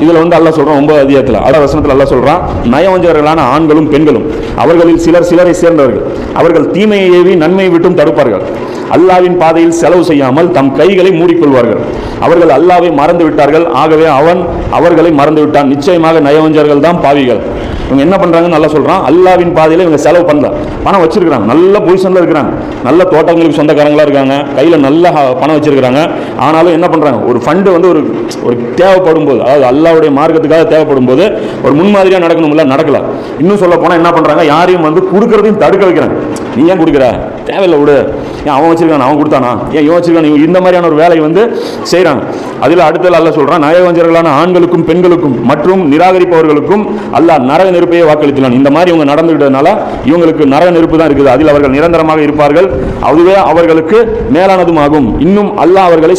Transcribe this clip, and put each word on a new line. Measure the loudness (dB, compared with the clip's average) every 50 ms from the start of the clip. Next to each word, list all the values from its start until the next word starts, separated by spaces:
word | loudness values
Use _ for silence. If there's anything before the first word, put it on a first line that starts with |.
இதுல | 0 2 2 2 2 2
வந்து | 2
அல்லாஹ் | 2 2 2 0 0
சொல்றான் | 0 0 0
ஒன்பது | 0 0 2 2 2 2
அத்தியாயத்துல, | 2 2 0 0 0 -2
அல்லாஹ் | -2 0 0 2 2 0
வசனத்துல | 0 -2 -2 -2 0
அல்லாஹ் | 0 0 0 0
சொல்றான், | 0 0 0 0 -2 -2 -4 -6 -8 -6 -2 -2
"நயவஞ்சகர்களான | 0 0 0 0 0 0 0 0 0 0 0 0 0
ஆண்களும் | 0 0 0 0 0 0 2 2 0 0 0
பெண்களும் | 0 0 2 2 0 0 -2 -6 -8 -8 -8 -8 -4
அவர்களில் | -2 0 2 2 2 4 2 2 2
சிலர் | 2 2 2 2
சிலரை | 2 2 2 2 2 2
சேர்ந்தவர்கள், | 0 2 0 0 2 2 0 0 0 -2 -6 -6 -8 -10 -10 -8 -4
அவர்கள் | -2 0 2 2 0 0 0
தீமையை | -2 -2 0 0 0 0 2 2
ஏவி | 2 2 2 2 2
நன்மையை | 0 0 0 0 0 0 0
விட்டும் | 0 0 0 0 0
தடுப்பார்கள், | 0 0 0 0 0 0 0 -2 -4 -6 -8 -10 -10 -10 -10 -10 -10 -6 -2
அல்லாஹ்வின் | 0 2 4 4 4 2 2 2 0
பாதையில் | 0 0 2 2 2 2 0
செலவு | 0 0 0 2 2 2 2
செய்யாமல் | 0 0 0 0 0 0 0 0 0
தம் | 0 0 0 0 0
கைகளை | 0 0 2 2 2 2 2 2 0
மூடிக்கொள்வார்கள், | 0 0 0 2 2 2 2 2 0 0 -2 -4 -6 -8 -8 -10 -10 -10 -8 -4
அவர்கள் | -2 0 2 2 2 2 2 2
அல்லாஹ்வை | 2 2 2 2 2 0
மறந்து | 0 0 0 0 0 0 0
விட்டார்கள், | 0 0 0 0 2 2 0 0
ஆகவே | 0 -2 -2 0 0 2 2 2
அவன் | 2 2 2 2 2 0 -2 -4 -6 -6 -6 -6 -4
அவர்களை | -2 0 0 2 2 2 2 2
மறந்து | 2 2 0 0 2 0
விட்டான், | 0 0 0 0 0 0
நிச்சயமாக | -2 -2 0 0 0 0 2 2 2 2
நயவஞ்சகர்கள் | 2 2 2 2 2 2 2 2 2 2 2 2
தான் | 2 0 0 0
பாவிகள்." | 0 0 0 0 0 0 -2 -2 -4 -8 -8 -8 -8 -8 -8 -8 -6 -2
இவங்க | -2 0
என்ன | 0 0 0
பண்றாங்கன்னு | 0 0 0 0 0 0 0
நல்லா | 0 0 0
சொல்றான், | 0 0 0 0 0 -2 -2 0 0
அல்லாஹ்வின் | 2 2 4 4 2 2 0 0 0
பாதையில | 0 0 2 2 0
இவங்க | 0 0 0
செலவு | 0 0 2 2 2 2 0
பண்ணல. | 0 0 -2 -4 -4 -6 -8 -8 -8 -6 -4
பணம் | -2 0 0
வச்சிருக்கிறாங்க, | 0 0 0 0 0 0 -2 -2 -2
நல்ல | 0 0 2 2 2 2 0
பொசிஷன்ல | 0 0 0 0 0 0 0 0
இருக்கிறாங்க, | 0 0 0 -2 -2 -4 -6 -8 -8 -10 -10 -6 -2
நல்ல | 0 2 2 2
தோட்டங்களுக்கு | 2 2 0 2 2 0 0 0 0 0 0
சொந்தக்காரங்களா | 0 0 2 2 2 2 2 0
இருக்காங்க, | 0 0 0 0 0 0 -2 -4 -4 -4 -2
கையில | 0 0 2 2
நல்ல | 2 2 2 2 2 2 2
ஹ-, | 2 0 0 0 -2 -2
பணம் | -2 -2 0 0
வச்சிருக்கிறாங்க. | 0 0 0 0 0 0 0 0 -2 -4 -6 -8 -10 -10 -6 -4
ஆனாலும் | -2 0 2 2 2 2
என்ன | 0 0 0 0
பண்றாங்க, | 0 0 0 0 -2 -2
ஒரு | -2 -2 -2 -2
ஃபண்டு | -2 -2 -2 0 0 0
வந்து | 2 2 2 2
ஒரு, | 0 0 -2 -4 -6 -6 -8 -10 -10 -8 -6
ஒரு | -4 -4 -4 -6 -6 -2
தேவைப்படும் | 0 2 2 2 2 2 0 0 0 0
போது, | 0 -2 0
அதாவது | 0 0 0 2 2
அல்லாஹ்வுடைய | 2 2 2 2 2 2 2 2 0
மார்க்கத்துக்காக | 0 0 0 0 0 0 0 0 2 2 2
தேவைப்படும் | 2 0 0 0 0 0 0 0
போது | 0 0 0 0 -2 -2 -6 -8 -8 -8 -4 -2
ஒரு | 0 0
முன்மாதிரியா | 2 2 2 2 2 2 2 2 0
நடக்கணும்ல, | 0 0 0 0 0 0 0 0 0
நடக்கல. | 0 0 0 0 0 -2 -2 -2 -6 -8 -10 -10 -10 -6 -2
இன்னும் | 0 0 0
சொல்ல | 0 0 0 0
போனா | 0 0 0 0
என்ன | 0 0 0
பண்றாங்க, | 0 0 0 0 0 0 0
யாரையும் | 0 2 2 2 2 0 0
வந்து | 0 0 0 0
கொடுக்கறதையும் | -2 0 0 0 0 2 2 2 2 0 0
தடுக்க | 0 0 0 0 0 0
வைக்கிறாங்க. | 0 0 0 -2 -2 -4 -6 -6 -8 -8 -10 -10 -8 -2
"நீ | 0 0 0
ஏன் | 2 0
கொடுக்குற? | 0 0 0 0 0 0 -2 -4 -8 -10 -12 -12 -12
தேவையில்ல | -8 -6 -2 0 0 0 2
விடு. | 2 2 2 0 0 -2 -6 -8 -10 -12 -12 -8 -6
ஏன் | -4
அவன் | -2 0 0 0 0
வச்சிருக்கான், | 0 0 0 0 0
அவன் | 0 0 0 -2
கொடுத்தானா? | -2 0 0 -2 -2 -2 -4 -6 -6 -4 -4
ஏன் | -2 0
இவன் | 0 0 0
வச்சிருக்கான்?" | 0 0 0 0 2
இவங்க | 2 2 2 2
இந்த | 2 0 0
மாதிரியான | 2 2 0 2 0
ஒரு | 0 0
வேலையை | 2 2 2 2 2
வந்து | 0 0 0 0 0 -2 -2 -6 -8 -10 -10 -10 -6 -4
செய்றாங்க. | -2 0 0 0 -2 -2 -6 -8 -10 -10 -10 -10 -8 -4
அதுல | -2 0 2 2 2
அடுத்தது | 0 0 0 0 0 2
அல்லாஹ் | 2 0 0
சொல்றான், | 0 0 0 0 0 0 0
"நயவஞ்சகர்களான | 2 2 2 2 2 0 0 0 2 2 0 0
ஆண்களுக்கும் | 0 0 0 0 0 0 0 0 0 0 -2 0
பெண்களுக்கும் | 0 0 0 2 2 2 0 0 -2 -2 -2 -2
மற்றும் | -2 -2 0 0 0 0 0 0 0
நிராகரிப்பவர்களுக்கும் | 2 2 2 2 2 0 0 0 0 0 2 2 0 -2 0 0 -2 -2 -2 -4 -8 -8 -8 -4 -2
அல்லாஹ் | 0 2 2 2 0
நரக | 0 0 0 0 0 0
நெருப்பையே | 0 0 0 0 0 0 2
வாக்களித்தான்." | 2 0 0 0 -2 0 0 0 0
இந்த | 0 2 2 2
மாதிரி | 2 2 0 2 0
இவங்க | 0 0 0 0
நடந்துகிட்டதுனால | 0 0 0 0 0 0 0 0 2 0 0 0 -2 -4 -8 -10 -6 -2
இவங்களுக்கு | 0 0 2 2 0 0 0 0
நரக | 0 2 2 2 2
நெருப்பு | 2 2 0 0 0 0
தான் | 0 0
இருக்குது, | 0 2 2
அதில் | 2 2 2 2 2
அவர்கள் | 2 2 0 0
நிரந்தரமாக | 0 0 0 0 0 0 0 0 0 0
இருப்பார்கள், | -2 -2 0 0 0 0 2 2 0 0 -2 -6 -6 -8 -6 -4
அதுவே | -2 0 2 2 2 4 2
அவர்களுக்கு | 2 2 0 0 0 2 2 0 0 0 0 0 0 0 0 -2 -6 -4 -4
மேலானதும் | -2 0 0 0 0 0 0 0 0 0
ஆகும். | 0 0 0 0 0 -2 -2 -2
இன்னும் | 0 0 0 0 -2 -2 -2 -2
அல்லாஹ் | 0 2 2 2 2
அவர்களை | 2 2 2 2 2 0